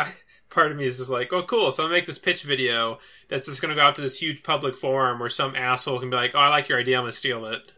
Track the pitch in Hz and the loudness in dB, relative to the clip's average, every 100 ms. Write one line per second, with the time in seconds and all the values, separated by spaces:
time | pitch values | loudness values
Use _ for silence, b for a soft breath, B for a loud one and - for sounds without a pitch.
0 | 156 b b b _ - 156 147 131 123 | -4 b b b _ 2 2 2 -4 -4
1 | 127 123 123 180 175 233 139 127 160 175 | -2 -2 0 -2 0 2 2 0 0 0
2 | 170 - 185 170 147 135 123 117 113 120 | 0 -4 -2 -2 -2 0 2 0 0 -4
3 | b b _ 139 139 135 160 151 143 143 | b b _ -6 -4 -4 -2 4 4 4
4 | 139 - 160 143 - 147 139 127 139 135 | -2 -4 -4 -6 -2 -2 -2 -4 0 2
5 | 127 120 120 - 135 131 127 127 - 123 | 2 0 -4 -2 -2 -2 0 0 0 -4
6 | 127 123 123 143 143 147 135 127 123 127 | -2 0 0 4 4 4 2 0 2 0
7 | 120 - 135 120 110 120 - | 0 -4 -4 -4 -6 -8 -10